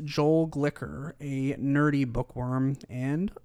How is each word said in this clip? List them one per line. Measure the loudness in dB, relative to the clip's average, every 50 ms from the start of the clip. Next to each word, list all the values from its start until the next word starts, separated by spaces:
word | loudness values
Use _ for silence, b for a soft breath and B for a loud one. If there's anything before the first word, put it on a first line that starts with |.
| -6
Joel | -4 0 2 4 4 4 4 2 2
Glicker, | 0 -2 -2 -2 -2 -4 -10 -10 -8 -10 -10 -12 -12 -10
a | -8 -6 -2 -2 0 -2 -2
nerdy | 0 0 2 4 4 4 4 4 2 0
bookworm | 0 0 -4 -4 -4 -6 -6 -4 -2 0 0 0 0 -2 -4 -8 -10
and | -8 -4 -2 -2 0 0 -2 -4 -6 -10